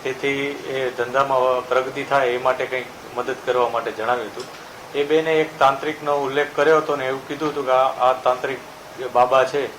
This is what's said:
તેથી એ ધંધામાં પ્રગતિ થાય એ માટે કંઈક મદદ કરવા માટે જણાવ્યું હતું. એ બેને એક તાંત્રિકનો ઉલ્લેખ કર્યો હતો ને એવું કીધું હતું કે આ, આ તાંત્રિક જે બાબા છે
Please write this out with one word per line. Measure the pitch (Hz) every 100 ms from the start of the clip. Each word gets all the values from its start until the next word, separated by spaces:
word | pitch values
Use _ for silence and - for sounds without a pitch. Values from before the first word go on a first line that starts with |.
તેથી | 135 127 139 139 139
એ | 139 - 135 131
ધંધામાં | 123 120 131 139 131 127 127 120
પ્રગતિ | 127 131 135
થાય | 135 139 127
એ | 127
માટે | 131 131 127
કંઈક | 127 123 - - 120
મદદ | 123 123 -
કરવા | 123 120
માટે | 117 117
જણાવ્યું | 110 110 123 107
હતું. | 117 127 - - - -
એ | 139
બેને | 143 156 160
એક | 156 156 -
તાંત્રિકનો | 135 135 147 151 151 143
ઉલ્લેખ | 139 139 143 -
કર્યો | 143 156
હતો | 151 143
ને | 131
એવું | 135 -
કીધું | 143 151
હતું | 147 131
કે |
આ, | 127 131 - 123
આ |
તાંત્રિક | 127 127 127 135 127 - - - -
જે | 127
બાબા | 123 123 131
છે | 127 143 120